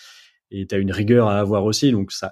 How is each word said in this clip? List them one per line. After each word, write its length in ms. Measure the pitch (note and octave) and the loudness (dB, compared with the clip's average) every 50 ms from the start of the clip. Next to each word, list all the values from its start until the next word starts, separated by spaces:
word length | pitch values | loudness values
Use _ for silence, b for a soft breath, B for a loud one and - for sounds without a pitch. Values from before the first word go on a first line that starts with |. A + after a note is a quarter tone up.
| b b b b b b b b b _ G2+ | b b b b b b b b b _ -12
Et 140 | G2 F#2+ F#2+ | -10 -8 -4
t'as 100 | G#2 G2 | -2 -2
une 140 | G2 F#2+ F#2 | -2 -2 -2
rigueur 340 | F#2 G#2 G#2 A#2+ A#2+ A#2 | -2 0 2 4 4 4
à 140 | G#2+ G2+ G2+ | 4 2 0
avoir 240 | G#2 G2 G#2+ G2+ F#2+ | 0 0 0 0 0
aussi, 260 | G#2+ G#2+ - - C#3+ | 0 0 0 2 2
donc 220 | A#2+ G#2 G2 - - | 2 0 -2 -4 -8
ça 180 | - - F#2+ | -10 -12 -8